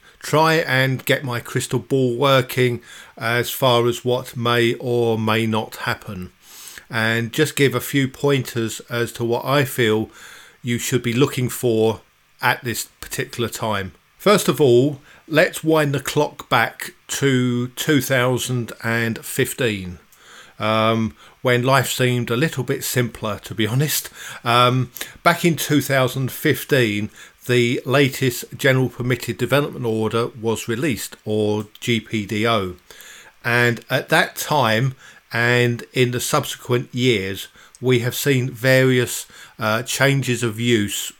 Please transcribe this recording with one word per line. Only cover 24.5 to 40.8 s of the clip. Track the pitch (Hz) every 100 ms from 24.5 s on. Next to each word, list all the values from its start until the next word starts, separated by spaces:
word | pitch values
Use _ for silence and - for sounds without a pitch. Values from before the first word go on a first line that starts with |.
| 120 123 127 127 - - -
back | 170 170 175
in | 156
two | - 147
thousand | 127 135 127 131 127
fifteen, | - 156 135 - 139 117 104 104 - - _ -
the | 123 120 127 -
latest | 131 139 - 135 - - -
General | 135 131 123
Permitted | - 123 123 - 113
Development | 123 139 147 - 120
Order | 110 110 113 120
was | 120 113 107 -
released, | 113 160 104 - - -
or | 107 107 104 107 -
G | - 113
P | 107 113 98
D | 107 113
O. | 113 95 - _ - - - - _
And | 120 120 120 117 -
at | 135 -
that | 160 - -
time, | - 151 117 110 131 131 - - _
and | 117 117 123 123 120 -
in | - 123
the | 123
subsequent | - 151 131 - - 123 131
years, | 123 123 110 95 98 - _ - -
we | 123 127
have | 120
seen | - 143 131 123
various, | 123 127 131 131 127 120 - - - - -
uh, | 110 110
changes | 123 - 139 139 127 120
of | 117 107
use | 120 117